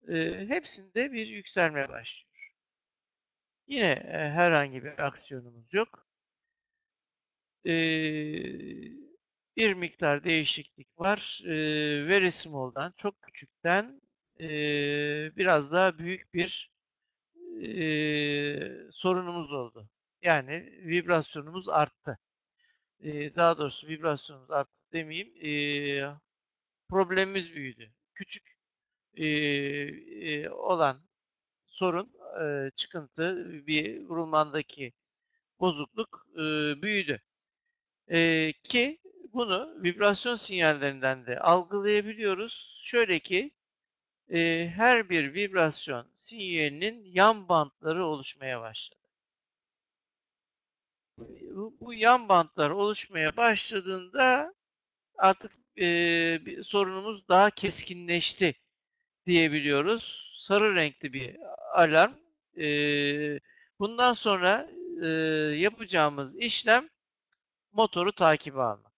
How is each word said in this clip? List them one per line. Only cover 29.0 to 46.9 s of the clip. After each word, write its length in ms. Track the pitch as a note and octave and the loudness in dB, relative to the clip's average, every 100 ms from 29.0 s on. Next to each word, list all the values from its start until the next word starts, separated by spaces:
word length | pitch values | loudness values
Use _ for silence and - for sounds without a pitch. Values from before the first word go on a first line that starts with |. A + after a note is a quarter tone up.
| _ | _
e, 120 | - D#3 | -6 -2
e, 1200 | D3 D3 C#3+ C#3 C#3+ C#3+ D#3 - G#2+ E3 D3 D#3+ | 0 0 0 -2 -6 -8 -12 -18 -12 -6 -6 -6
olan 520 | - - F3+ D3 C3+ _ _ _ _ _ _ _ | -6 -2 2 2 0 _ _ _ _ _ _ _
sorun, 460 | - F#3 E3+ A3+ _ - - | -2 -2 -2 -6 _ -14 -8
e, 300 | D#3 C#3+ C3+ - | -6 -4 -8 -8
çıkıntı, 720 | - F3 C#3+ - E3 F3+ F3 D#3+ C#3+ | -10 -10 -14 -6 -4 -4 -10 -14 -2
bir 400 | D3+ D#3 A2 F3 | -2 -2 -8 -8
rulmandaki 840 | E3 D#3+ D#3 D3+ D3 C#3+ - B2+ _ _ _ _ _ _ _ | -6 0 0 0 -2 -6 -12 -14 _ _ _ _ _ _ _
bozukluk, 680 | F#3 D3 D3 G#3+ A3+ - _ | -2 -2 -8 -8 -8 -10 _
e, 80 | - D#3 D3+ D3+ D3 | -6 -4 -2 -2 -2
büyüdü. 400 | F#3+ G#3 D#3 A#2+ _ _ _ _ _ _ _ _ _ | -2 -2 -2 -6 _ _ _ _ _ _ _ _ _
E, 440 | E3+ E3 D#3+ D#3 | 2 4 4 0
ki 460 | - - B3 B3+ D#4+ F#4 F#4 C4 | -4 -2 0 0 -2 -16 -20 -10
bunu 500 | A3 A#3 F#3 D4+ D#4+ | -6 -2 -2 -4 -4
vibrasyon 520 | F3+ F3 G3+ G3 B3 A#3+ | -4 4 4 4 -2 -4
sinyallerinden 920 | - F#3+ D#3+ D3 C#3 C3+ C3 C3 A#2+ | -4 2 4 4 0 0 -2 -2 -4
de 140 | B2 | 0
algılayabiliyoruz. 1400 | - F3+ F3 G3+ G3+ G#3 G#3 A3 G#3+ F#3 A3+ - - - - | 4 4 4 -2 2 0 0 -4 -2 -2 -6 -10 -18 -18 -2
Şöyle 340 | A#3+ A3+ E3+ | 2 4 2
ki, 320 | - F3+ C#4+ _ _ _ _ _ _ _ _ | 0 -2 -2 _ _ _ _ _ _ _ _
e, 380 | E3+ E3 E3 E3+ F3 | 0 2 0 -2 2
her 340 | A#3 B3 G3 | 4 4 4
bir 240 | E3+ C#3+ | 0 0
vibrasyon 760 | D#3+ G3+ F#3+ D#3+ - - B2+ A#2+ _ | -2 -2 2 2 2 -8 -8 -10 _
sinyalinin 880 | - A3+ F#3+ E3+ D3+ C#3+ G3 | -20 -12 -6 -2 -2 -2 -6